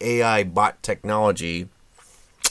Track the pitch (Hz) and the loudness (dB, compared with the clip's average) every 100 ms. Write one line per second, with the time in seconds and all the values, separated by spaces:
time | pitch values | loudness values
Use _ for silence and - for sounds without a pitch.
0 | 113 120 117 110 95 87 104 - - 101 | -2 2 2 2 0 2 0 0 -6 -6
1 | 101 107 107 92 85 85 92 _ _ _ | -2 0 2 0 -4 -6 -8 _ _ _
2 | - - - _ - | -20 -20 -20 _ -6